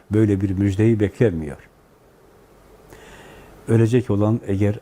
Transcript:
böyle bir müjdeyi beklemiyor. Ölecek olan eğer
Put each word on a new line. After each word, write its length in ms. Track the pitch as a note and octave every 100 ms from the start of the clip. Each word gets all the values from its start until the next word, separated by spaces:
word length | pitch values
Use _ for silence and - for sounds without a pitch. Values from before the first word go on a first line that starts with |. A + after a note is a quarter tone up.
| -
böyle 300 | G#2 G#2+ G2
bir 100 | G2
müjdeyi 500 | F#2+ G2+ F#2+ A2 A2+
beklemiyor. 560 | G2+ - A#2+ E2+ D2+ B1+ - _ _ _ _ _ _ _ _ _ _ - - - - - - - - - -
Ölecek 420 | A2+ A2+ B2 G#2
olan 300 | G2+ G#2 A2+ -
eğer 320 | G2 G#2 G#2